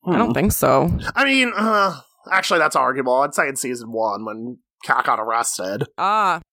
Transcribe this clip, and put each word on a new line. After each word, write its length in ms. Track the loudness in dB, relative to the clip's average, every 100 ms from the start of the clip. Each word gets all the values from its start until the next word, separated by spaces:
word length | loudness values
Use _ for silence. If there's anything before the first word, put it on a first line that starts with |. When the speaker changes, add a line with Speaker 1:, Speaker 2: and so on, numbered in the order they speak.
| 0
Speaker 1:
I 120 | 0
don't 100 | 2
Speaker 2:
Hmm. 60 |
Speaker 1:
think 180 | 2 0
so. 380 | 2 4 4 2 -2 -4 -2
Speaker 2:
I 100 | 2
mean, 260 | 2 2 0
uh, 440 | 0 2 0 -2 -18 _ -2
actually, 280 | -2 2 2
that's 160 | 2 2
arguable. 380 | 0 0 2 2
I'd 120 | 2 0
say 120 | -2
in 60 | -2
season 360 | -6 -6 -6
one 340 | -2 -2 -2 -8
when 340 | -8 -10 -14 _ _
Kat 220 | -2 0 2
got 140 | 0
arrested. 640 | 0 0 0 -4 -6 -4 -6 -4
Speaker 1:
Ah. 440 | -2 0 0 -2 -6